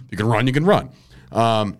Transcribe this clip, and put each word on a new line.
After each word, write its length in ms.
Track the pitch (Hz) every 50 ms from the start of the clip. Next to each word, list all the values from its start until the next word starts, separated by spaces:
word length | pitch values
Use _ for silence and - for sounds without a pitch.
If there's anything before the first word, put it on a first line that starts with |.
| -
If 0 | -
you 40 | -
can 100 | 92 107
run, 200 | 113 117 107 123
you 80 | 131 127
can 100 | 147 156
run. 240 | 190 208 185 147 131 - - - - - - - -
Um, 440 | - 110 113 113 113 110 107 101 -